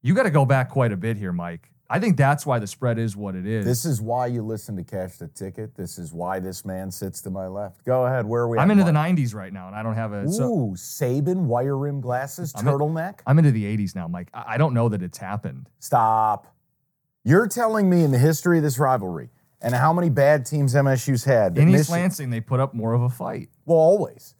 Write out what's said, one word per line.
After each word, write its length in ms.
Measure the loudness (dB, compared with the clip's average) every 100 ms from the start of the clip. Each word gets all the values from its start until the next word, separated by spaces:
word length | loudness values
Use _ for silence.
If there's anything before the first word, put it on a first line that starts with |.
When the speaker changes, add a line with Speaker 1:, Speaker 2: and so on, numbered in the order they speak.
Speaker 1:
You 100 | 2
gotta 160 | 2 4
go 160 | 4 4
back 240 | 2 2
quite 220 | 0 0
a 60 | 0
bit 200 | -4 -4
here, 140 | -4
Mike. 380 | -4 -6 -10 _ _ _
I 60 | -2
think 160 | 0 2
that's 300 | 2 2 0
why 120 | -2
the 100 | -2
spread 300 | -4 -2 0
is 200 | -2 -4
what 180 | -8 -6
it 100 | -4
is. 200 | -2 0
Speaker 2:
This 180 | -2
is 160 | -2 -4
why 260 | -2 -2 -2
you 160 | -4
listen 340 | -4 -8 -8 -10
to 60 |
Cash 340 | -8 -8 -8 -10
the 100 | -16
Ticket. 480 | -12 -12 -10 -14 -12
This 240 | -12 -12
is 140 | -12
why 260 | -8 -6 -6
this 240 | -8 -10
man 260 | -10 -10 -10
sits 300 | -10 -10 -10
to 60 | -10
my 180 | -10 -8
left. 360 | -10 -12 -10
Go 220 | -2 0 0
ahead. 200 | -2 -2
Where 180 | -2
are 40 | 0
we 100 | 2
Speaker 1:
I'm 120 | 4
Speaker 2:
at, 40 | 4
Speaker 1:
into 100 | 4
the 80 |
Speaker 2:
Mike? 160 | 2 2
Speaker 1:
nineties 240 | 0 0
right 180 | -4 -12
now, 160 | -12 -12
and 80 | -8
I 80 |
don't 120 | -4 -4
have 180 | -4
a, 180 | -4 -4
so 140 | -2 -2
Speaker 2:
Ooh, 260 | -2 -2
Saban, 760 | -6 -12 -6 -2 0 0 0 0
wire 300 | 0 -2 -2
rim 220 | -4 -6
glasses, 540 | -6 -6 -6 -10 -10 -4
Speaker 1:
I'm 100 | 0
in-, 80 |
Speaker 2:
turtleneck? 460 | 0 0 -4 -8 -8 2
Speaker 1:
I'm 100 | 4
into 120 | 6
the 140 | 2 -2
eighties 280 | -2 -4
now, 140 | -6 -8
Mike. 220 | -10 -10
I, 200 | -14 -6
I 40 | 0
don't 160 | 2
know 140 | 2 0
that 140 | 0
it's 140 | -6 -10
happened. 520 | -8 -8 -8 -12 -18 _
Speaker 2:
Stop. 680 | -2 2 4 2 2 -2 _ _ _ _ _ _ _ _ 4
You're 220 | 4 4
telling 420 | 0 0 2 4
me 160 | 6 4
in 60 |
the 60 | 4
history 420 | 4 2 2 2
of 40 |
this 160 | 2 2
rivalry 500 | 2 2 -2 -8 -12 _ _ _
and 140 | -2 2
how 160 | 2
many 180 | 2 2
bad 360 | 4 4 4 2
teams 280 | 0 2 2
M 120 | 2
S 180 | 2 0
U's 160 | 0 2
had 300 | 4 4 4
that 60 |
Speaker 1:
In 140 | 6 6
East 140 | 4
Speaker 2:
Michi- 40 |
Speaker 1:
Lansing, 360 | 0 0 -2 -6
they 100 | -6
put 220 | -2 -2
up 120 | -2
more 200 | -2 0
of 80 | 0
a 80 | 0
fight. 400 | -2 -8 -8 -12 _ 2
Speaker 2:
Well, 120 | 4
always. 540 | 6 4 0 -8 -20